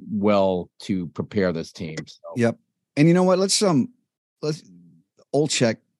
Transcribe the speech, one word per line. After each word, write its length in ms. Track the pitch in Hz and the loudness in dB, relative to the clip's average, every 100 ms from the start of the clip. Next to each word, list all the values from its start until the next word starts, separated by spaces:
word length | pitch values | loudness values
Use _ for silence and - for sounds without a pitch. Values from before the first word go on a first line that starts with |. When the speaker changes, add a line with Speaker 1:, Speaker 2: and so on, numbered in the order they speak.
| - | -8
Speaker 1:
well 580 | 104 104 101 95 90 92 _ | -2 2 2 2 0 -6 _
to 260 | - 92 82 | -6 -6 -4
prepare 440 | - 82 107 92 | -10 -6 -2 -2
this 200 | 82 78 | -2 -8
team. 240 | - 82 78 76 | -12 -12 -12 -14
So. 140 | - - 127 | -18 -12 -2
Speaker 2:
Yep. 220 | 117 113 _ _ _ 143 | -2 -2 _ _ _ 2
And 120 | 160 | 4
you 60 | |
know 80 | 180 | 4
what? 160 | 185 185 | 4 2
Let's, 240 | 190 - | 0 0
um, 280 | 202 147 - _ _ _ _ _ | 2 2 -2 _ _ _ _ _
let's, 200 | 151 156 - 87 - _ _ _ _ | -8 -8 -14 -20 -20 _ _ _ _
Olczyk, 420 | 139 151 - 117 107 _ | 0 0 2 0 0 _